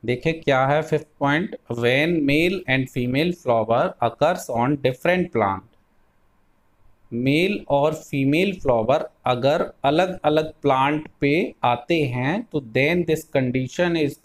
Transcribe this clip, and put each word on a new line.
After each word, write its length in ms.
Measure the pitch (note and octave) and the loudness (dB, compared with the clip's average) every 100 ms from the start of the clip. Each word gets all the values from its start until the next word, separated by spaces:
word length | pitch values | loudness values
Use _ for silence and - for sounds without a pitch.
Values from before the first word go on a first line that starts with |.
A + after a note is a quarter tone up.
| A2 | -4
देखें 360 | B2 D#3+ E3 | -2 -2 -4
क्या 260 | D3+ C3 C3+ | 0 2 2
है 140 | D3 | 0
फिफ्थ 260 | D3+ D#3 - _ | 0 -4 -4 _
पॉइंट, 380 | C#3 D3 G3+ - _ | 0 0 -2 -10 _
when 500 | A#2+ A#2+ C3 D#3 E3+ C#3 | -2 2 2 2 0 2
male 260 | D3 F3 - | 2 2 0
and 420 | - C3 C3 - | -2 -2 -2 -4
female 360 | B2 C3 E3+ F3 | -2 0 0 -2
flower 480 | C3 A#2 A2 A#2 F3+ - | 0 0 2 2 0 -2
occurs 540 | A#2 - D3+ F3+ - A#2 | -4 0 0 0 -4 -2
on 200 | B2 D3 | 0 0
different 480 | C3+ C3 F3 F#3 F3+ | -2 -2 0 0 0
plant। 340 | A#2 G2+ F#2+ - _ _ _ _ _ _ _ _ _ _ _ - _ _ | 0 0 -2 -10 _ _ _ _ _ _ _ _ _ _ _ -20 _ _
मेल 520 | A#2+ C3 D3 F#3 G#3 - | -4 0 2 0 -2 -2
और 240 | C#3 D3 | 0 0
फीमेल 680 | D#3 - C#3+ C3+ D3+ G3 F#3 | -2 -6 -2 2 2 0 -2
फ्लावर 500 | C#3+ A#2 A2+ D3+ - _ B2 | 0 0 2 0 -2 _ -4
अगर 480 | B2 C3 D#3+ - - | 0 2 0 -2 -2
अलग-अलग 680 | C3+ D#3 F#3 F3+ D3+ D3+ D3+ - | 0 2 0 0 0 0 -2 -2
प्लांट 480 | C#3 C3 C3+ D3+ D3+ _ | 0 2 2 0 -6 _
पे 320 | C#3+ D3+ G3+ - | 0 0 -2 -2
आते 400 | B2 A#2+ - E3+ | 0 0 0 0
हैं 400 | C#3+ B2 C3 F#3+ | 0 -2 -2 -2
तो 180 | A#3+ D#3 | -4 -8
then 440 | A#2+ A#2+ C#3+ F3 D#3+ | -2 0 2 0 0
this 320 | D#3 - C#3 | -2 0 -2
condition 540 | B2+ B2+ C3 - F3 E3 | 0 -2 -4 -2 0 2
is 160 | D3 - | -2 -4